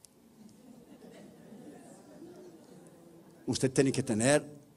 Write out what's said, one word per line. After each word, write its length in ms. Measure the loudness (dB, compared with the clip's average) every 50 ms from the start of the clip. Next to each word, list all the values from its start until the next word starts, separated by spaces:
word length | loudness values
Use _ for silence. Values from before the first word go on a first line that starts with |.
| -20 -20 _ -20 -20 -20 -20 -20 -20 -20 -20 -20 -20 -20 -20 -20 -20 -20 -20 -20 -20 -20 -20 -20 -20 -20 -20 -20 -20 -20 -20 -20 -20 -20 -20 -20 -20 -20 -20 -20 -20 -20 -20 -20 -20 -20 -20 -20 -20 -20 -20 -20 -20 -20 -20 -20 -20 -20 -20 -20 -20 -20 -20 -20 -20 -20 -20 -10 -4
Usted 240 | -4 -2 0 0 2
tiene 220 | 4 4 4 4
que 100 | 2 0
tener 400 | -2 0 0 2 4 4 4 4 2 -2 -18 -20 -20 -20 -20